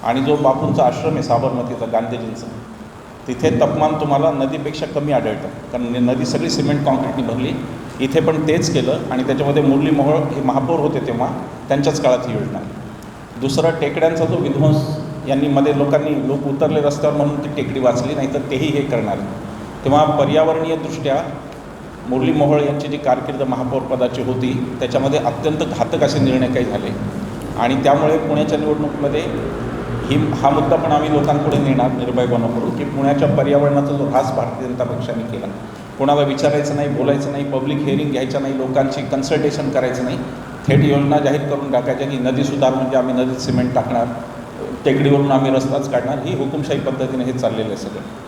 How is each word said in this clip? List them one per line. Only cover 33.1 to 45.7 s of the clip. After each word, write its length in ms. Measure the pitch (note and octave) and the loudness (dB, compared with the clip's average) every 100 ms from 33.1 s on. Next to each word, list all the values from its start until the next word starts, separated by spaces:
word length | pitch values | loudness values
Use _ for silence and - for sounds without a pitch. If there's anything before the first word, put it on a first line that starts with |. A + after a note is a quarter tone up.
| C#3+ D3 C#3+ | 4 4 4
पर्यावरणाचा 560 | C#3 C#3+ C#3+ C#3+ C#3+ | 4 4 4 4 2
जो 120 | C#3+ C#3 | 0 2
ऱ्हास 240 | C3 C3+ | 2 2
भारतीय 360 | C3 A#2+ A#2 C3 | 0 -2 -4 -6
जनता 160 | B2 | -4
पक्षाने 400 | A#2+ A2+ - A2+ | -4 -2 -4 -4
केला, 220 | A2 G#2+ - - - - - - | -4 -6 -6 -8 -12 -14 -14 -2
कोणाला 220 | C#3 C#3+ | 2 4
विचारायचं 540 | C#3+ C3+ D3 D3 C#3+ C#3+ | 2 2 2 2 0 -2
नाही, 140 | C#3+ | -2
बोलायचं 420 | C#3+ C3+ C#3 C#3+ | 0 2 2 0
नाही, 120 | C#3+ | -4
पब्लिक 340 | C#3+ C3+ C#3+ C#3+ | -2 -2 -2 -2
हिअरिंग 340 | C#3+ C#3 D3 | 0 0 0
घ्यायचं 300 | B2+ C3 C#3+ | -2 -2 -2
नाही, 160 | C3+ C3 | -2 -2
लोकांची 440 | C3 C3 C3+ C#3 | 0 2 0 -2
कन्सल्टेशन 680 | B2+ C3+ C3+ D#3 D3 C#3 C3+ | -2 -2 0 0 0 0 -2
करायचं 340 | C3 B2+ B2 | 0 0 0
नाही, 140 | B2+ - - - - - - | -2 -4 -6 -10 -12 -6 2
थेट 180 | C#3 D3 | 4 6
योजना 320 | C#3 C#3+ D3+ | 4 4 4
जाहीर 240 | C#3 D3 | 2 0
करून 300 | - C#3+ C#3 | 0 -2 0
टाकायच्या 360 | B2+ B2 C3 C#3 | 0 0 -2 -2
की 100 | C#3 | 0
नदी 260 | B2 B2+ | 0 0
सुधार 300 | C#3+ D3 C3 | 0 2 2
म्हणजे 240 | C3 B2+ C3 | 2 0 0
आम्ही 160 | B2+ | 2
नदीत 240 | B2 B2+ B2+ | 0 0 -2
सिमेंट 360 | - B2 B2 B2 | -2 0 2 0
टाकणार, 300 | A2+ B2 A#2+ - - - - - - - D3 | 0 0 -2 -4 -10 -12 -14 -10 -10 -2 0
टेकडीवरून 460 | C#3 C#3 C#3 C#3 | 2 4 4 4
आम्ही 200 | C3+ C3+ | 4 4
रस्ताच 400 | C3 - | 2 2